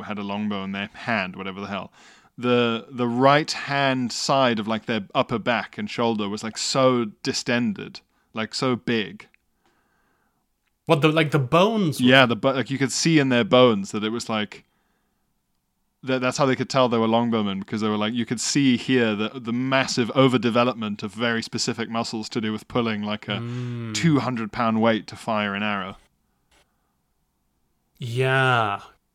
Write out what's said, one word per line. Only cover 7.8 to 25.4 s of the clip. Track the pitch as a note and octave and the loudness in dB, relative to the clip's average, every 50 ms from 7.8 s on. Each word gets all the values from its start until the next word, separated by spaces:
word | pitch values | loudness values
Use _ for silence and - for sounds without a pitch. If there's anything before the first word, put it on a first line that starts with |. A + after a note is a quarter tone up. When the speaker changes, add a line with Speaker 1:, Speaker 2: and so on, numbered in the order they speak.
| G#2 - - - - _ _ _ _ _ - | -8 -12 -16 -18 -20 _ _ _ _ _ -8
Speaker 1:
like, | A2+ A2 G#2 - | -8 -8 -6 -6
so | - - C3 B2+ | -2 -2 0 0
big. | A2 - - A#2+ A2+ G2+ - - G#2 - _ _ _ _ _ _ _ _ _ _ _ _ _ _ _ _ _ _ _ _ _ _ _ _ _ _ _ _ _ _ _ _ | 0 -2 -2 -2 -2 -2 -4 -8 -14 -20 _ _ _ _ _ _ _ _ _ _ _ _ _ _ _ _ _ _ _ _ _ _ _ _ _ _ _ _ _ _ _ _
Speaker 2:
What, | - D#3+ D#3 | 0 2 4
the, | C#3 D#3 | 4 4
like, | D3+ D#3+ E3 D3 | 4 4 2 2
the | - D#3 | 2 0
bones | C3+ A#2+ - E3 F#3 G#3+ A#3 A3 G3+ D#3+ C3+ - | 2 2 4 4 4 4 2 2 0 0 0 2
were | B2+ B2 | 4 6
Speaker 1:
Yeah, | B2+ C#3 C3 | 8 8 8
the | A#2 A#2 | 6 4
bo-, | G#2+ F#2+ C3+ | 2 0 0
like, | C3 C3 A#2+ - | 0 0 -2 -4
you | C#3 | -2
could | B2+ C#3 B2+ | -2 -2 -2
see | - - - E3 E3 D3+ | -2 0 2 4 4 4
in | C#3 C3+ | 4 4
their | B2+ A#2+ A#2 | 4 2 2
bones | F#2+ B2+ B2+ B2+ B2+ A2+ G2+ G2 - - | 4 6 8 8 8 6 4 0 -4 -4
that | G#2+ G2+ | -4 -4
it | A2 | -4
was, | A2+ A#2+ A2+ - | -4 -6 -6 -4
like, | A2+ G#2+ G#2 G2+ - - - _ _ _ _ _ _ _ _ _ _ _ _ _ _ _ _ _ _ _ _ _ _ _ _ _ _ _ - | -4 -4 -4 -4 -8 -14 -20 _ _ _ _ _ _ _ _ _ _ _ _ _ _ _ _ _ _ _ _ _ _ _ _ _ _ _ -6
that, | C3+ C3 B2+ | -4 -2 -2
that's | B2+ B2+ B2 | -2 -2 0
how | - D3 | 0 2
they | C3+ B2+ | 2 2
could | A#2+ C3 - | 0 -2 -2
tell | - C#3 B2+ B2 | 2 2 2 4
they | A#2 A2+ | 4 2
were | A2+ | 2
longbowmen, | A2+ A2+ A#2 A#2+ A#2+ A2+ A2+ G#2+ G2+ G2 G2 | 2 2 2 2 2 0 0 0 -2 -2 -4
because | F#2+ - - G#2+ G#2+ | -6 -6 -6 -4 -2
they | A2 | -2
were, | G#2+ | -2
like, | G#2 G#2+ G#2+ A#2+ | -2 -2 -2 -2
you | A#2+ A#2 | -4 -4
could | - B2+ A2 | -4 -4 -4
see | - - - D3 C#3 C3+ B2 | -4 -2 0 2 4 4 2
here | A2+ - - C3 B2+ A#2+ A2 G#2+ | 2 2 2 2 2 4 2 2
the, | G2+ G#2+ G#2+ - C3+ | 0 -2 -4 -6 -8
the | A#2+ A2+ A#2 | -8 -6 -4
massive | A#2+ B2+ C3 C3+ C3+ C3 B2 - - B2 G#2+ | -4 -2 0 0 0 0 0 0 0 -2 0
overdevelopment | B2 C3+ C3 C3+ B2 B2+ G#2+ A#2+ G#2+ A#2+ A#2+ B2 A2+ A#2 A2+ G#2+ G#2 - - | 4 4 4 4 4 2 2 2 2 2 2 2 0 -2 -4 -6 -6 -6 -8
of | G#2+ G2 | -10 -6
very | G#2+ A#2+ A#2 A#2 A#2 | -4 -2 -2 -2 -2
specific | A2 - - A2+ - - A#2 G#2+ A2+ G#2 | -4 -6 -6 -6 -4 -4 -4 -4 -6 -6
muscles | A2+ A2+ A#2 - - A2 G#2+ - | -4 -4 -4 -4 -6 -8 -8 -8
to | - A#2+ | -6 -4
do | A2 G#2+ G#2+ | -4 -4 -4
with | G#2+ - | -6 -8
pulling, | - - B2+ A#2 A2+ A2 G#2 G#2 | -4 -2 -2 -2 -2 -2 -4 -4
like, | G#2 G#2+ G#2 - - | -6 -6 -6 -6 -6
a | G#2 A2 | -6 -6
Speaker 2:
Mm. | A#2 A#2+ A#2+ B2 B2 B2 A#2+ A#2+ A#2 A2+ G#2+ | -6 -8 -8 -8 -8 -8 -8 -8 -8 -8 -4
Speaker 1:
two | - - E3+ D3+ C3+ | 0 2 2 2 2
hundred | A2+ B2 B2+ A2+ A2+ G#2+ | 2 0 -4 -4 -6 -6
pound | - - B2 A2+ A2 A2 A2 | -4 -2 0 0 2 4 4
weight | A#2 A2+ G#2+ F2 | 4 2 2 -2
to | - - | -8 -14
fire | - - - A2+ G#2+ | -10 -6 -4 -2 -2